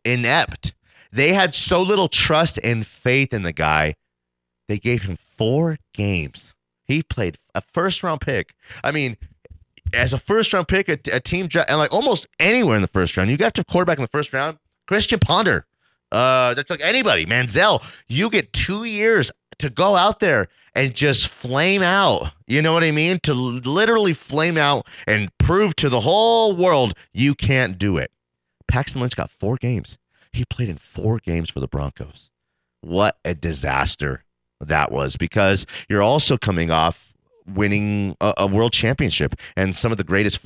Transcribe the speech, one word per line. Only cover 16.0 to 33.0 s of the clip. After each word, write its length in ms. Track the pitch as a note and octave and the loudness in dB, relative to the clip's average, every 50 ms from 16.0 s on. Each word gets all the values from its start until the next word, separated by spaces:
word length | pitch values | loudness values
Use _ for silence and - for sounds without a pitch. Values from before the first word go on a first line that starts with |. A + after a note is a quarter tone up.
| _ _ | _ _
Uh, 420 | - A2+ B2 C3 C3 C3 B2+ B2 A#2+ | 0 2 4 4 4 4 4 2 0
that's 160 | C3+ C#3 - | -2 -4 -6
like 120 | F3 C#3+ | -6 -4
anybody, 440 | D3+ F3+ A#3 C4+ A#3 G#3 A2+ E2+ D#2+ | -2 0 0 2 2 2 2 0 0
Manziel. 580 | E2 A#2 B2 B2+ A#2 G2+ D#3 F#3+ G#3+ E3+ - - - - - _ | 0 0 0 0 0 2 2 4 4 2 0 -2 -8 -18 -20 _
You 220 | - A#2+ C#3+ G#3 A#3 | -6 -2 -2 -2 0
get 220 | A3 F#3+ - - - | 0 -2 -2 -2 -4
two 300 | - - - F#3+ G#3 A#3 | -4 -4 -4 -4 -6 -6
years 460 | A#3 G#3+ G3+ G#3+ A3+ A3+ F#3 A#2+ - - _ _ _ - - | -6 -4 -2 0 2 2 2 0 -2 -6 _ _ _ -12 -10
to 100 | D#3 C#3 | -10 -6
go 260 | A2 - F3+ G3+ G3+ | -2 0 2 4 4
out 240 | F3+ F3+ G#3 G#3+ - | 4 4 2 2 2
there 280 | G#3+ F3 C#3 A2 F#2 - _ _ _ _ _ | 2 2 2 2 0 -2 _ _ _ _ _
and 180 | - C#3 C3 A2+ | -2 0 0 0
just 340 | - C#3+ D3 C3 - - | 0 2 2 2 2 0
flame 540 | - - - - B2 C3 C#3 E3 F#3 G3 G3+ F#3 | -2 -6 -10 -8 -2 0 0 2 2 2 2 2
out. 480 | F3 F#3+ G3+ G3 D3+ G#2 - - D2 - _ _ | 2 2 4 4 2 2 0 -2 -6 -10 _ _
You 140 | - A#2+ D3 | -2 0 0
know 120 | D#3 E3 D#3+ | 2 2 2
what 100 | E3+ E3 | 2 2
I 80 | D#3+ | 2
mean? 280 | D3+ D3+ D#3+ F3 F#3 E3+ - | 2 0 0 0 0 0 0
To 80 | D3+ C#3 | -2 0
l-, 40 | B2 B2+ B2 A#2+ B2+ A#2+ C3 | 0 -2 -4 -6 -6 -6 -2
literally 420 | D3 F#3+ A3 A#3 A#3 A3 G#3 F3+ D#3 | 0 2 2 4 2 2 2 0 0
flame 440 | - - - C#3+ D3+ D#3+ F3 E3 | -2 -6 -4 -2 0 0 0 2
out 300 | D#3 D3 C#3+ C#3+ A2+ - - - - - | 2 2 2 2 0 -2 -8 -16 -10 -2
and 220 | - G#2+ G#2+ G2+ F2+ - | -2 0 0 0 -4 0
prove 380 | - - C#3+ E3+ G3 G#3+ F#3+ D#3 | 0 2 2 4 4 2 2 0
to 120 | - - C#3 | 0 0 0
the 120 | B2 A#2 | 0 2
whole 520 | G#2 D3 F#3 G#3+ A3+ A3+ A#3 A3+ A3+ G#3+ F#3+ | 2 2 2 4 4 4 4 4 4 2 2
world 380 | F3 F3+ F#3 D#3+ C#3 B2 G#2 F2 - - _ - | 2 2 4 4 4 2 0 -2 -6 -12 _ -2
you 220 | G2 C3 C#3+ C#3 | 0 0 0 0
can't 420 | - - - C3+ C3 B2+ F2+ F#2+ | 0 0 0 2 2 0 -2 -2
do 200 | F2 F#2+ G2+ F2+ | -4 -2 -2 -2
it. 140 | D2+ B1+ - - _ _ _ _ _ _ _ _ _ _ | -2 -4 -6 -10 _ _ _ _ _ _ _ _ _ _
Paxton 340 | - - C3 C#3 - - C3+ | -2 -2 0 -2 -4 -4 -4
Lynch 140 | B2 B2 - | -4 -4 -4
got 140 | - - - | -6 -8 -8
four 280 | - _ - G#2 B2+ | -8 _ -4 -4 -4
games. 400 | - - B2 B2 F#2 - - - _ _ _ _ _ _ _ | -2 -2 -4 -4 -4 -6 -10 -16 _ _ _ _ _ _ _
He 140 | - A#2 A#2+ | -6 -6 -6
played 240 | - - - B2 G2+ | -6 -4 -6 -4 -6
in 80 | D#2+ | -6
four 420 | D2 - - - - G2 G#2+ A#2 A2+ | -10 -14 -16 -12 -4 -2 -2 -2 -2
games 300 | - F2 E2+ E2 E2 - | -2 -2 -2 -2 -4 -4
for 100 | - C2+ | -6 -6
the 80 | C2+ | -6
Broncos. 640 | - - C#2+ C#2+ C#2 - - - D2 - - _ _ _ _ _ _ _ _ _ _ _ _ | -4 -4 -6 -6 -6 -8 -10 -14 -16 -16 -20 _ _ _ _ _ _ _ _ _ _ _ _
What 380 | - D#2+ E2+ F#2 | -10 -2 0 2